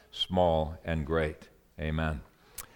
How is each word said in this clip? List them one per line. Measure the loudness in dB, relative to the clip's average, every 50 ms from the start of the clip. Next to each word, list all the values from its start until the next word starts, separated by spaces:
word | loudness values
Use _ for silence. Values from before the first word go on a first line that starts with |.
| -20 _
small | -8 -6 -4 0 4 4 6 6 6 4 2 0 -4 -8 -6
and | -4 -2 -2 -2
great. | 0 0 0 0 0 -2 -6 -14 -20 -20 _ _ _ _ -8
Amen.'" | -6 -4 -2 0 0 -2 -2 -4 -8 -14 -20 _ _ -20 -16 -16 -16 -16 -18